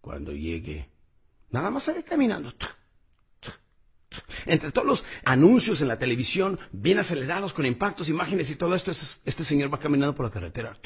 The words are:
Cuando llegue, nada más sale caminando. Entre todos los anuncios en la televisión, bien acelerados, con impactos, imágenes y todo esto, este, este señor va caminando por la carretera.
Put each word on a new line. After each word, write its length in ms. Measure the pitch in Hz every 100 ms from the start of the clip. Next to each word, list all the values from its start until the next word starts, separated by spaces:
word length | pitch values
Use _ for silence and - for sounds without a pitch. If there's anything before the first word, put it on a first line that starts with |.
Cuando 320 | - 76 73
llegue, 580 | 73 80 82 - 76 71 _ _ _ _ _ -
nada 200 | 117 175
más 140 | 262
sale 180 | 277 339
caminando. 500 | 320 330 254 185 139 - - - _ _ _ _ _ _ - - _ _ _ _ _ - - - -
Entre 260 | 160 156
todos 140 | 240 277
los 180 | 262 - -
anuncios 560 | - 127 160 240 214 175
en 80 | 139
la 100 | 113
televisión, 600 | 127 120 127 185 190 190 -
bien 260 | 98 110 202
acelerados, 540 | 190 160 131 175 196
con 140 | - 139
impactos, 420 | 120 202 - 160
imágenes 420 | 160 175 190 143
y 60 | 147
todo 180 | 175
esto, 160 | 180 185
este, 300 | 175 147 -
este 200 | - -
señor 280 | 160 147 139
va 60 | 139
caminando 360 | 151 143 143
por 120 | 139 123
la 60 |
carretera. 460 | 101 92 107 113 113